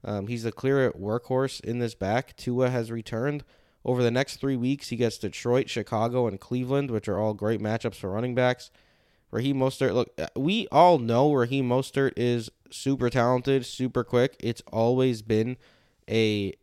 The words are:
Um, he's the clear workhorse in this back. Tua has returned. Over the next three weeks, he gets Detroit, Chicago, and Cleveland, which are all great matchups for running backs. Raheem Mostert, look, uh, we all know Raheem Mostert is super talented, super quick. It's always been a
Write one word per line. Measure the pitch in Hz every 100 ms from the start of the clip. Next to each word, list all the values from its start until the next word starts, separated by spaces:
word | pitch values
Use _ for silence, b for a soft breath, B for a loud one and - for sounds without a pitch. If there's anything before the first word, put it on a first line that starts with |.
Um, | 117 104 101
he's | 120
the | 113
clear | - 131 139 127
workhorse | - 98 117 - 131 135 -
in | - 120
this | 120
back. | - 95 117 - -
Tua | - 123 127
has | 127 113
returned. | 117 110 113 135 147 - b b b
Over | - 123
the | 120
next | 123 139 -
three | 139 131
weeks, | 123 139 -
he | 117
gets | 120 -
Detroit, | 98 - 120 127 -
Chicago, | - 104 110 117 123 120
and | 98
Cleveland, | - 123 127 139 143
which | 110 107
are | 95
all | 107
great | 104 104 113
matchups | 104 113 117 -
for | 98
running | 101 123
backs. | 123 127 123 - b b b b b b
Raheem | 113 131 135
Mostert, | 131 - 135
look, | 107 - -
uh, | 78 -
we | 143 220 202
all | 139 175 165
know | 117 117 147
Raheem | 143 120 135 127
Mostert | 123 135 - 135 -
is | 120 120 113 _ _
super | - 135 135 123
talented, | 127 120 127 127 135 120
super | - 127 123
quick. | 117 123 131 -
It's | 113 117 -
always | 110 117 127 131 113
been | 107 110 113 127 b b b b -
a | 110 110 104 98 -